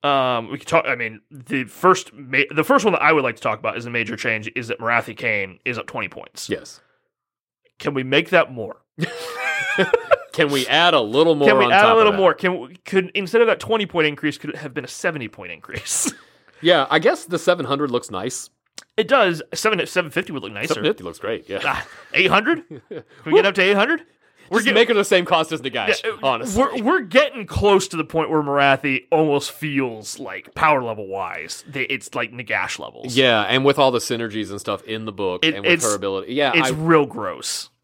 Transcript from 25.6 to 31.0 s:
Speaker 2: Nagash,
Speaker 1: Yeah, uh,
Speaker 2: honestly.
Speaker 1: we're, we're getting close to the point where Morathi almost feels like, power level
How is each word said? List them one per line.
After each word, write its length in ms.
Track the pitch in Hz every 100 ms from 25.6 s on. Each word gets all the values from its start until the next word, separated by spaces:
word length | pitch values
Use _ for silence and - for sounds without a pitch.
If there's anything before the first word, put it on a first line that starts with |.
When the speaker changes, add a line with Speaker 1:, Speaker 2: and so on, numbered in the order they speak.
Speaker 2:
Nagash, 400 | 127 120 104 208
Speaker 1:
Yeah, 80 | 226
uh, 60 | 196
Speaker 2:
honestly. 340 | 139 120 226 202
Speaker 1:
we're, 180 | 269 262
we're 200 | 220 370
getting 440 | 214 233 285 262 196
close 440 | - 202 196 196
to 80 | 165
the 80 | 151
point 240 | 160 160
where 120 | 156
Morathi 600 | 147 143 139 135 147 135 -
almost 400 | 160 156 143 139
feels 680 | - 156 139 131 110 104 -
like, 380 | 117 95 - -
power 260 | 160 147
level 260 | 120 110